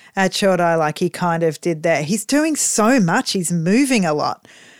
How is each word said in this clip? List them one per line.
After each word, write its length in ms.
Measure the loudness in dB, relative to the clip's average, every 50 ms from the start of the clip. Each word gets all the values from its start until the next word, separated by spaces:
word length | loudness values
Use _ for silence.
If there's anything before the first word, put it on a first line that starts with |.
| -18 -8 -2
at 140 | 0 0 0
Shodai 460 | 0 0 0 2 2 2 2 2 2
like 200 | 2 0 -2 -2 -2
he 100 | -4 -4
kind 340 | -4 -2 -2 -2 0 0 0
of 180 | -2 -2 -2
did 220 | -4 -4 -4 -2 0
there. 200 | 0 0 0 0
He's 220 | -2 -4 -4 -2
doing 300 | 0 0 0 0 0 -2
so 440 | -2 -2 -2 0 2 2 4 4 4
much. 320 | 2 2 2 0 -2 -2
He's 200 | -4 -4 -4 -2 -2
moving 500 | -2 0 2 2 2 2 2 2 0 2
a 80 | 0 0
lot. 340 | -2 -2 -4 -6 _ _ -20 -20 -20 -20 -20 -20